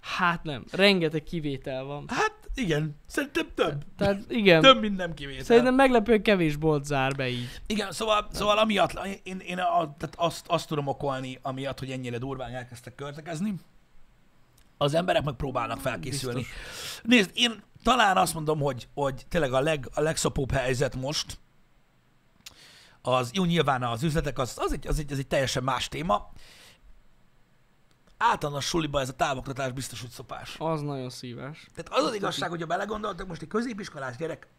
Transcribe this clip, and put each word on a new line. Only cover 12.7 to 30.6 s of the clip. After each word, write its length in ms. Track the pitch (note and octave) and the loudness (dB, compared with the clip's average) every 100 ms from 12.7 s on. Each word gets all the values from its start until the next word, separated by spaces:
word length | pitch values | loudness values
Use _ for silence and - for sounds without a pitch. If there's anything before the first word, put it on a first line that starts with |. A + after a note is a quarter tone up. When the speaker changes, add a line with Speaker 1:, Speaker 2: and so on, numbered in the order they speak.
| A#2+ - | -16 -18
Speaker 2:
költekezni. 600 | - C#3+ C#3+ D#3 D#3+ G#3 F#3 - - _ - - _ _ _ - _ - _ | -12 -12 -12 -10 -4 -4 -4 -10 -20 _ -20 -20 _ _ _ -20 _ -20 _
Az 160 | D3 | 0
emberek 300 | D#3 F3+ E3 | 0 2 0
meg 100 | C#3+ | 0
próbálnak 460 | C3 C#3+ B2 A2+ A#2 | -4 -4 -4 -4 -4
felkészülni. 580 | C3+ A#2 - C#3 B2 B2 | -4 -6 -6 -6 -4 -6
Speaker 1:
Biztos. 600 | A#2+ - - - - - | -6 -10 -14 -12 -12 -10
Speaker 2:
Nézd, 280 | A3+ B3 F#3 | 4 6 6
én 280 | - A#3+ G#3+ - - | 2 -2 -2 -16 -6
talán 340 | - B3+ G#3+ F#3+ | 0 4 4 4
azt 180 | F3 | 2
mondom, 260 | E3 D3+ D#3 | 0 -2 0
hogy, 280 | C#3+ C3 - | 0 -2 -8
hogy 280 | - C#3+ C3 - | -2 -2 -2 -4
tényleg 240 | F3 C#3+ | 0 2
a 80 | C3 | 2
leg-, 280 | D3+ D#3 C3 | 2 0 -4
a 60 | - | -2
legszopóbb 500 | D#3 D#3+ D3 C3+ C3 | 0 2 0 0 0
helyzet 440 | C3+ B2+ B2+ C3+ C3 | 0 0 0 0 -2
most, 420 | C3 D3+ - - - _ _ _ _ _ _ _ _ _ - - - - - - | -6 -6 -6 -12 -18 _ _ _ _ _ _ _ _ _ -20 -20 -20 -20 -20 -10
az, 280 | - B2+ B2 | 0 0 0
jó, 100 | C#3 | 0
nyilván 380 | F3+ E3+ C#3+ C3 | 0 2 2 2
az 200 | B2 A#2 | 0 0
üzletek, 360 | D#3+ D3+ D3 C#3 | 0 0 -2 -2
az, 160 | B2+ - | -4 -2
az 160 | F#4+ | -2
egy, 140 | D3 - | -2 0
az 120 | C#3+ | -2
egy, 140 | D3 | 0
az 60 | C#3 | -4
egy 80 | C3+ | 0
teljesen 360 | D#3+ C3+ - | 0 0 0
más 260 | B2+ B2 - | -2 -2 -4
téma. 440 | - D#3+ G3+ - - - - - - - - - - _ _ _ _ _ _ _ _ _ - | -6 0 0 -2 -18 -20 -20 -20 -20 -20 -20 -20 -20 _ _ _ _ _ _ _ _ _ 0
Általános 480 | A3+ G#3 D3+ C#3+ | 2 2 -2 -4
suliba 360 | B2+ F3 D#3 C#3+ | -2 -2 0 -2
ez 80 | C3 | -2
a 40 | |
távoktatás 600 | C3+ D#3+ C3+ C3+ C3 C3+ | -2 -2 -2 -6 -6 -4
biztos, 280 | B2+ A#2+ A2 | -6 -10 -10
hogy 100 | A#2+ | -14
szopás. 440 | - B2+ D3+ A2+ | -14 -14 -14 -14
Speaker 1:
Az 220 | - | -6